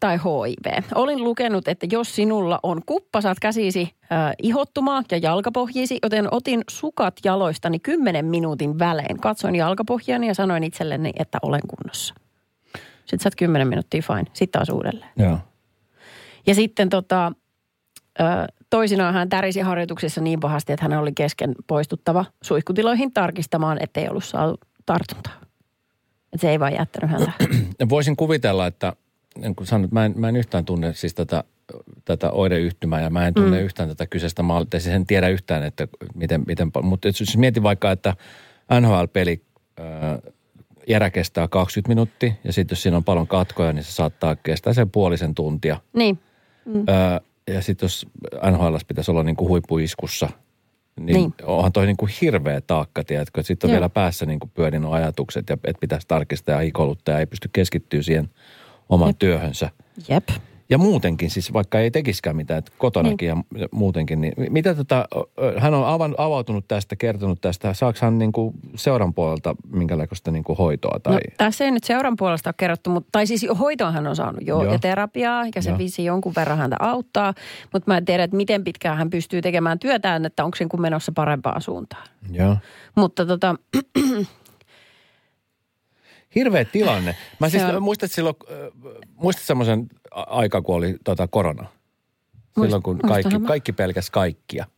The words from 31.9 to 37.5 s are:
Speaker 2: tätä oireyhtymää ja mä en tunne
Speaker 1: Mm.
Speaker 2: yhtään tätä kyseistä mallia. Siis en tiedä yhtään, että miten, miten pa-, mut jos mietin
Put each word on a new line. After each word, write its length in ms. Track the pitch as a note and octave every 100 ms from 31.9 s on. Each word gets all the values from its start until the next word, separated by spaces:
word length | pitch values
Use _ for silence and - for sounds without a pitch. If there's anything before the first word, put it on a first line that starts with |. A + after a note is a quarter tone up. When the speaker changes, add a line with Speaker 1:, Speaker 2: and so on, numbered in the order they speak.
| -
Speaker 2:
tätä 260 | - E2 E2+
oireyhtymää 720 | - F#2+ F2 E2+ F2 E2 D#2+
ja 100 | D#2+
mä 160 | E2+ F2
en 80 |
tunne 240 | F2+ F#2+ F#2
Speaker 1:
Mm. 60 |
Speaker 2:
yhtään 240 | F#2+ - E2
tätä 180 | D#2 E2
kyseistä 360 | F2 E2 -
mallia. 260 | F2 E2+ E2 E2+
Siis 60 | F2
en 120 | F#2+ F#2
tiedä 220 | G2 F#2
yhtään, 340 | F#2 - D#2
että 240 | D2 - D2 - -
miten, 280 | - E2 D#2+ -
miten 260 | E2 E2 C2
pa-, 40 |
mut 220 | F#2 F#2+
jos 320 | G2+ F#2+ G#2 A2+
mietin 260 | C3